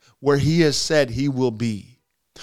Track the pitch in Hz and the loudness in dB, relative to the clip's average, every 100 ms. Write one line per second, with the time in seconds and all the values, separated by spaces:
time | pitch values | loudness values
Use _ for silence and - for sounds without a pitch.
0 | _ _ 135 143 143 165 156 131 - 156 | _ _ 0 2 2 2 2 2 0 0
1 | 131 113 143 131 127 110 117 104 - _ | 0 -2 -4 0 -2 -2 -6 -6 -12 _
2 | _ _ _ - | _ _ _ -20